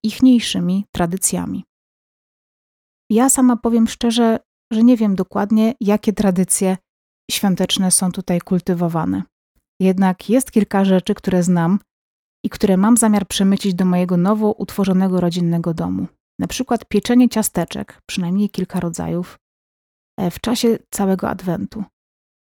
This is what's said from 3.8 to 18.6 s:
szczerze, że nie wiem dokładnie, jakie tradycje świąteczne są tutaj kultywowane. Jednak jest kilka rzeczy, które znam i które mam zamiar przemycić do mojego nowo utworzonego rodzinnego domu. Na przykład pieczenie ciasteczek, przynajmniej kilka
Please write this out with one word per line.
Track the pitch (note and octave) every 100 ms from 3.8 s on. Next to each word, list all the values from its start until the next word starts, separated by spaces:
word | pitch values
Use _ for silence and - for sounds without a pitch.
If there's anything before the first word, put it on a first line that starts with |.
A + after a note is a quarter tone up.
| A3+
szczerze, | - A#3 A3+ A3+ A3+ - _ -
że | A3
nie | A#3 A#3+
wiem | G#3+ F#3
dokładnie, | F#3 G3+ G#3 A3 A3 -
jakie | G3 G#3 -
tradycje | G3 G#3 F3+ F#3 - F#3+ F#3 _ _ _ _ -
świąteczne | - G3+ F3+ F#3 - F#3
są | - F#3
tutaj | F3 - F3
kultywowane. | - F#3 - F3 E3+ E3 D#3+ F#3+ F#3 _ _ _ _ -
Jednak | F#3 F#3 F#3+ F#3 -
jest | A#3+ -
kilka | A3+ G3+ G3 F#3+
rzeczy, | F#3 - G3+
które | - F3+
znam | F3 F3 E3 G3 - _ _ _ _ _ -
i |
które | - G3+ F#3
mam | G#3 A#3+
zamiar | A3+ G#3 G3
przemycić | - G3 G3 G3+
do | F3+ F#3
mojego | F3+ F3+ F3+
nowo | F3+ G#3+ G#3+
utworzonego | - F#3+ - F#3+ F#3 F#3+ F3+
rodzinnego | F3 F3 E3+ E3+ E3+
domu. | E3 E3+ - F3+ _ _ -
Na | F3+
przykład | - B3+ A#3 -
pieczenie | G#3 - B3 B3
ciasteczek, | A3 G#3 - E3+ - - - -
przynajmniej | - F3 F#3+ G3+
kilka | -